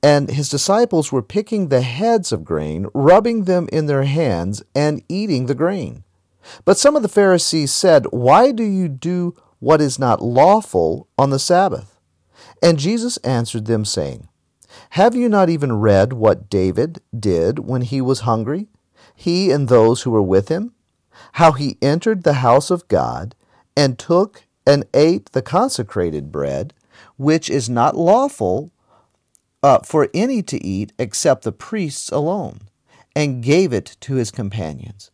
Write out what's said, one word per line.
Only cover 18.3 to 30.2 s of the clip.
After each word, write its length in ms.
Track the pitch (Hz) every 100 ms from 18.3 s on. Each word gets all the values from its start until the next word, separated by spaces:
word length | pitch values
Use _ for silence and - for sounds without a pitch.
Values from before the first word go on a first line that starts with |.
| 113 110 160 208 _ _ _ _
he 360 | _ - 175 190
and 180 | 143 131
those 340 | 123 113 120
who 80 | -
were 100 | 110
with 280 | 95 95 101
him? 240 | 165 226 _ _ _ _ _ -
How 180 | - 165
he 260 | 131 143 -
entered 400 | 135 160 226 214
the 120 | 170
house 360 | 143 123 127 -
of 160 | - _
God 480 | 90 60 62 101 _ _ _ _ -
and 220 | 139 123
took 460 | - 170 202 _ _ _
and 220 | - 143 -
ate 380 | - 156 190 -
the 100 | 131
consecrated 880 | - 170 254 - 107 - 87 76 69
bread, 420 | 76 71 67 120 _ _ _ - _
which 340 | 135 160 160
is 180 | 139 113
not 280 | 120 131 -
lawful, 720 | 170 220 277 - 95 95 156 _ _ _ _ _ _ _ _ _
uh, 200 | 139 131
for 280 | - 160 143
any 280 | 160